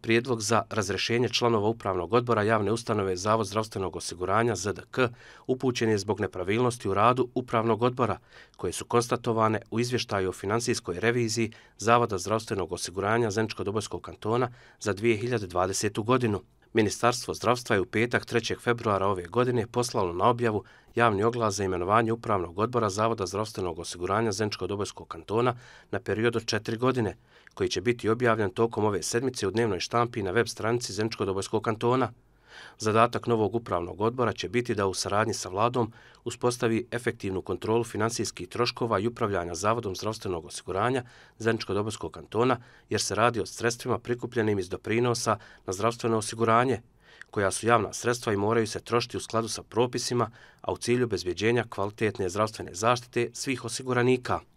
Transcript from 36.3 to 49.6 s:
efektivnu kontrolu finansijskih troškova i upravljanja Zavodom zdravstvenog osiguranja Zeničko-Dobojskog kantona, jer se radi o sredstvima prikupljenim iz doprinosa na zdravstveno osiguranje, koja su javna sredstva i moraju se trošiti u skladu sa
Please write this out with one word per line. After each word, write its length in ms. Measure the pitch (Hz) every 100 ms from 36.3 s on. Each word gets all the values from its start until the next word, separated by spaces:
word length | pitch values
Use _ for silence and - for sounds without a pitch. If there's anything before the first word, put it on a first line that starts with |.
| - 123 120 117 113 -
efektivnu 520 | 120 120 - 101 95
kontrolu 420 | - 92 104 113
finansijskih 640 | 117 101 110 110 104 - 85
troškova 500 | 101 120 - 120 101
i 80 | 110
upravljanja 480 | 120 110 95 87
Zavodom 420 | 85 101 117 101 92
zdravstvenog 480 | 104 110 104 87
osiguranja 600 | 82 - - 92 113 131 123 - - _
Zeničko-Dobojskog 720 | 110 110 - 98 107 104 82
kantona, 500 | 82 73 104 123 123 - - _
jer 120 | 107
se 140 | -
radi 260 | 98 120 117
o 60 | 90
sredstvima 520 | - 113 117 127 110
prikupljenim 600 | - 120 120 120 107 101
iz 100 | 92
doprinosa 680 | 90 - 110 123 117 - 101 - - -
na 60 |
zdravstveno 460 | 92 110 117 120 113
osiguranje, 600 | 107 113 113 113 127 117 - _ _ - -
koja 200 | - 98
su 160 | - 107
javna 260 | 120 98
sredstva 400 | - 113 120 -
i 40 | 101
moraju 300 | 101 117 107
se 140 | -
trošiti 360 | - 120 120 95
u 40 |
skladu 280 | - 110 113
sa 140 | -